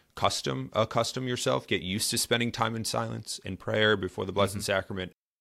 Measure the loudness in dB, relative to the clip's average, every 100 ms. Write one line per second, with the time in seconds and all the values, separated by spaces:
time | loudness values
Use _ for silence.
0 | _ -2 0 0 -2 -4 -2 0 2 2
1 | 0 -2 -4 0 2 0 0 -2 0 0
2 | 0 0 2 2 2 0 0 0 -2 -2
3 | -2 -6 -8 -10 -8 -8 0 4 4 4
4 | 0 -4 -2 2 2 2 0 0 0 -6
5 | -6 -10 _ _